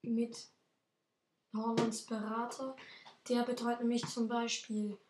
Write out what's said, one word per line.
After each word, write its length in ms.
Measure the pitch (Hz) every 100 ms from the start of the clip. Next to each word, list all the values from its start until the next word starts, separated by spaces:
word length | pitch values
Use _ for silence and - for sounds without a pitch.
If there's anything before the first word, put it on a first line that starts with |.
mit 480 | - 226 233 - - _ _ _ _ _ _ _ _ _ _
Haalands 520 | 214 226 226 226 220
Berater. 720 | - 220 220 226 240 - 262 - - - - - -
Der 160 | 240
betreut 360 | 240 240 233 240
nämlich 260 | 240 240 -
zum 200 | 247 220
Beispiel 720 | 233 233 - - 214 208 196